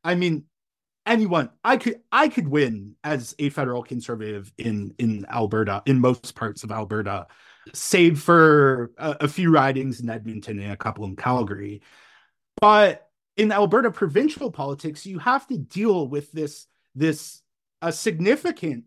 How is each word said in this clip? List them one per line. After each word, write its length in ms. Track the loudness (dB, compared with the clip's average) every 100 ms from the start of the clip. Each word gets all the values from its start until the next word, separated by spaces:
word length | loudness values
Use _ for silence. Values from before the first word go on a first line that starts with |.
I 120 | 0
mean, 300 | 0 0 -2 -6 _ _ _ _ _
anyone, 460 | 0 0 2 0 -2 _
I 140 | 0 0
could, 240 | 0 -6 _
I 180 | 0 2
could 200 | 0 0
win 460 | 0 0 -2 -12 -12
as 300 | -6 -6 -6 -6
a 120 | -4
federal 320 | -2 -4 -6
conservative 680 | -8 -10 -8 -8 -8 -10 -14 -8
in, 380 | -6 -4 -8 -2
in 280 | -2 -2 -6
Alberta, 560 | -4 -2 0 0 -2
in 160 | 2 4
most 340 | 4 2 -6
parts 300 | -8 -10 -8
of 80 | -10
Alberta, 540 | -8 -6 -6 -4 -8 -10 _ _ _ -18
save 480 | -12 0 6 6 4
for 680 | 4 6 8 8 6 2 -6 -8
a, 220 | -8 -4
a 80 | -4
few 220 | 0 4
ridings 500 | 6 4 0 -4 -6
in 80 | -8
Edmonton 500 | -8 -10 -12 -10 -8
and 120 | -8
a 60 | -6
couple 260 | -8 -8
in 100 | -12
Calgary. 680 | -6 -2 -2 -2 -8 -12 -14 _ _ _ _ _ _ _ 2
But 480 | 6 8 6 2 _ _ _ -2
in 120 | 0
Alberta 380 | 2 2 2 0
provincial 600 | -2 -2 0 0 -2 -8
politics, 560 | -6 -8 -8 -10 -12 -14
you 120 | -6
have 280 | -2 -2 _
to 100 | -10
deal 500 | -8 -2 0 0 -2
with 240 | -6 -8
this, 360 | -8 -8 -10 _ _ _
this, 460 | -2 -2 -2 -10 -20 _ _ _ _
a 100 | -6
significant 960 | -4 -4 0 0 0 -2 -6 -8 -8